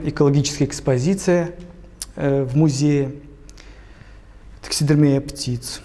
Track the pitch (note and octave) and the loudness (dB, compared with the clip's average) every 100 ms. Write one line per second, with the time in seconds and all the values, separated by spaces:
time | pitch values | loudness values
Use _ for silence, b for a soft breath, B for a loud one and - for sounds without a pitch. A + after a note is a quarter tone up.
0 | D3+ - C#3+ C#3+ C#3 - C#3 - - B2+ | -4 2 2 4 0 -2 -4 -2 -2 0
1 | D3 G3 - F3 E3+ - - - - - | 0 0 2 0 0 -8 -18 -20 -20 -16
2 | - - C#3+ C#3 B2+ C#3+ D#3 C3 D3 C#3+ | -14 -4 -2 0 0 2 2 4 2 2
3 | C3 D3 - - - B B B B B | 0 -6 -18 -20 -20 B B B B B
4 | B B B B B - - - D3 D3 | B B B B B -18 -8 -4 2 4
5 | D3 C#3 C#3+ - B2+ A#2+ - - | 6 4 -2 -8 -6 -6 -8 -14